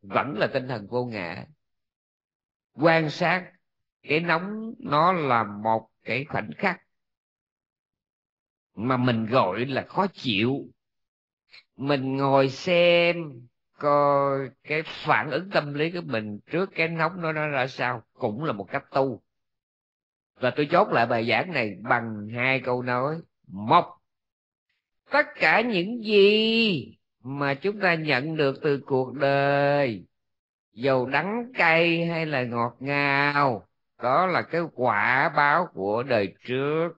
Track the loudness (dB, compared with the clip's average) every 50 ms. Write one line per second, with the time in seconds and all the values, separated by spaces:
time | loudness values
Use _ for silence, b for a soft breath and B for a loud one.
0 | _ -2 -2 -2 -2 -2 -2 -2 -2 -2 -2 -4 -4 -4 -8 -8 -8 -6 -6 -4
1 | -4 -4 -6 -8 -8 -8 -10 -12 -14 -18 _ _ _ _ _ _ _ _ _ _
2 | _ _ _ _ _ _ _ _ _ _ _ _ _ _ _ 2 4 4 4 4
3 | 2 0 -2 -2 0 0 0 0 -2 -8 _ _ _ _ _ _ _ _ _ _
4 | _ -2 -2 -2 0 0 0 0 -2 -6 -10 -10 -10 -12 -12 -12 -6 -2 0 2
5 | 4 4 2 2 0 2 2 0 0 -2 -6 -6 -2 -2 -2 -2 -4 _ _ _
6 | _ -6 -6 -6 -6 -6 -6 -6 -6 -8 -8 -4 -2 -2 -2 -4 _ _ _ _
7 | _ _ _ _ _ _ _ _ _ _ _ _ _ _ _ _ _ _ _ _
8 | _ _ _ _ _ _ _ _ _ _ _ _ _ _ _ -8 -4 -2 0 2
9 | 2 2 2 0 0 2 2 2 2 2 0 -2 -4 -2 -2 -4 -6 -4 -2 -2
10 | -2 -2 -2 -6 -4 -2 0 2 2 0 0 -2 -6 -12 -20 _ _ _ _ _
11 | _ _ _ _ _ _ _ _ _ B B B B B _ -8 -2 0 0 0
12 | 0 -2 -2 0 2 4 4 4 4 4 0 -4 -2 2 4 4 6 6 6 6
13 | 4 2 0 -2 -6 -10 -12 -16 -20 -20 _ _ _ _ _ _ 0 2 4 4
14 | 4 4 4 2 2 0 0 -2 -4 -8 -12 _ _ -6 -4 -4 -4 -6 -12 -10
15 | 0 2 2 2 2 0 -4 -4 -4 0 -2 -2 -2 -2 -2 -2 -2 -2 -2 -6
16 | -8 -4 -4 -4 -4 -6 -12 -12 _ _ -4 -4 -4 -4 -2 -2 -2 -2 0 -2
17 | -2 -2 -2 -4 -6 -4 -4 -2 -4 -2 -2 -2 -2 -2 -2 -4 -4 -4 -4 -6
18 | -10 _ _ _ -4 -4 -4 -2 -4 -4 -4 -6 -8 -6 -6 -8 -8 _ -2 0
19 | 0 0 -2 -8 _ _ _ _ _ _ _ _ _ _ _ _ _ _ _ _
20 | _ _ _ _ _ _ _ _ -2 -2 0 0 -2 2 4 4 4 4 2 2
21 | 2 2 0 -2 0 2 0 0 0 -2 -4 -4 -4 -4 -6 -8 -2 0 0 0
22 | 0 -4 -8 -8 -10 -10 -6 -4 -2 0 0 0 -2 -2 -4 -4 -2 -2 -2 -2
23 | -2 -2 -4 -6 -10 _ _ _ _ -16 -14 -10 -2 2 4 4 2 2 -10 _
24 | _ _ _ _ _ _ _ _ _ _ _ _ _ _ _ _ _ _ _ _
25 | _ _ 0 0 0 0 -2 0 2 4 4 4 2 2 0 0 -2 -2 -6 -6
26 | -4 2 6 8 8 8 6 4 2 2 2 2 2 2 0 -2 -4 -8 -16 _
27 | _ _ _ _ _ -10 -6 -2 -2 -2 -2 -2 -2 -4 -4 0 0 0 2 2
28 | 0 0 0 0 0 -2 -2 0 0 0 0 0 0 0 0 0 -2 -2 0 0
29 | 0 -2 -2 -2 0 2 2 2 2 2 2 2 2 2 2 2 2 0 -2 -6
30 | -10 _ _ _ _ _ _ _ _ _ _ _ _ _ _ -4 0 2 2 2
31 | 0 0 0 0 0 0 -4 -6 -8 -8 -2 0 2 4 4 4 4 2 2 0
32 | -2 -2 -2 -4 -4 -2 -2 -4 -2 -2 -2 -2 -2 -4 -4 _ -6 -4 -2 0
33 | 0 2 2 2 2 2 2 2 2 2 0 -2 -8 _ _ _ _ _ _ _
34 | -2 0 2 2 2 2 0 -2 -2 -2 -4 -4 -4 -4 _ -2 0 0 2 2
35 | 2 2 2 2 2 0 2 2 2 4 4 2 0 -2 _ -6 -4 -2 -2 -2
36 | -2 0 0 0 0 0 -6 _ _ -6 -4 -4 -2 -2 -2 -2 -4 -4 -6